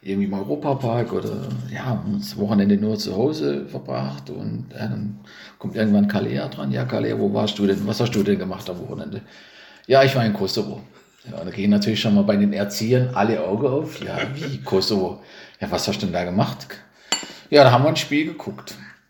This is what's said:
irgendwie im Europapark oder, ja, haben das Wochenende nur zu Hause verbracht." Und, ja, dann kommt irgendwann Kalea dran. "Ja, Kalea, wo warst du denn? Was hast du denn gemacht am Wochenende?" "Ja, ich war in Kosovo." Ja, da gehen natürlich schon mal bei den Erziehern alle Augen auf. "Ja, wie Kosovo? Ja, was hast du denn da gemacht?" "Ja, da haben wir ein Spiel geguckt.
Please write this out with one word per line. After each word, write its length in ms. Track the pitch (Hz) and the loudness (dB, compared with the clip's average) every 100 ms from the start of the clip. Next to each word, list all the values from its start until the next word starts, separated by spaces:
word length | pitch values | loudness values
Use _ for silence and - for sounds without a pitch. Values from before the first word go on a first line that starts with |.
irgendwie 240 | 92 98 98 | -4 -2 -2
im 80 | |
Europapark 760 | 98 135 147 151 131 120 117 - | -2 -4 -4 -2 -2 0 -2 -2
oder, 180 | - 110 107 - 127 - | -4 -4 -6 -6 -8 -8
ja, 120 | 104 | -8
haben 320 | 131 113 82 101 | -4 -4 -2 -4
das 180 | - - | -6 -4
Wochenende 400 | 101 107 101 101 | 2 4 6 4
nur 220 | 107 107 | 2 -2
zu 160 | 98 | -4
Hause 520 | 95 131 156 101 71 69 | 0 0 0 -2 -2 -6
verbracht." 640 | 65 69 65 67 69 - | -10 -6 -4 -4 -8 -12
Und, 360 | - - 113 - | -10 -8 -8 -10
ja, 160 | - 113 | -8 -6
dann 320 | 113 104 101 - - - - | -4 -6 -8 -16 -20 -20 -12
kommt 160 | - 113 | -8 -2
irgendwann 320 | 110 104 101 | 2 4 4
Kalea 400 | 98 113 135 151 | 2 -2 -2 -4
dran. 240 | - 143 | -6 -4
"Ja, 120 | 127 | -2
Kalea, 320 | 123 113 113 110 | -2 -2 0 0
wo 120 | 104 | 0
warst 260 | 107 107 - | 2 0 2
du 60 | 101 | 2
denn? 200 | 98 101 | 2 0
Was 140 | 113 | 0
hast 100 | 117 | 0
du 120 | 104 | 2
denn 140 | 101 95 | 2 0
gemacht 280 | 92 90 - | -2 -8 -10
am 120 | 90 | -10
Wochenende?" 400 | - - 78 - - - - - - - - | -10 -10 -10 -12 -14 -20 -20 -20 -20 -20 4
"Ja, 160 | 135 | 6
ich 140 | 135 131 | 6 4
war 80 | 113 | 2
in 60 | |
Kosovo." 480 | 101 98 - 104 - - - _ _ - | 0 -2 -2 -4 -6 -14 -20 _ _ -14
Ja, 140 | - | -12
da 60 | 87 | -10
gehen 200 | 98 101 | -2 4
natürlich 300 | 104 104 107 | 4 4 0
schon 140 | 113 | 4
mal 100 | 101 | 4
bei 120 | 101 101 | 4 4
den 160 | 101 | 2
Erziehern 560 | 101 101 - 110 123 127 | 2 -4 -2 2 2 2
alle 300 | - 107 107 | 2 2 2
Augen 220 | 82 104 135 | 0 0 0
auf. 360 | 135 156 - | 0 -4 -8
"Ja, 140 | - 135 - | -8 -6 -6
wie 280 | 139 143 135 | -6 -8 -8
Kosovo? 580 | - 95 - 104 92 - - - - - | 0 0 2 0 0 -6 -16 -20 -20 -10
Ja, 100 | 104 | -4
was 160 | 90 - | -2 -2
hast 120 | 98 | -2
du 60 | 95 | -2
denn 60 | |
da 100 | 87 | -2
gemacht?" 420 | 87 90 120 131 - - - _ - - - - - | -2 0 0 -4 -12 -18 -20 _ -8 -8 -8 -18 4
"Ja, 120 | 147 | 8
da 80 | 131 | 8
haben 140 | 123 | 8
wir 60 | 147 | 4
ein 60 | 160 | 2
Spiel 280 | - 147 151 | 0 -2 -2
geguckt. 480 | - - - - - - - | -6 -12 -12 -14 -18 -18 -20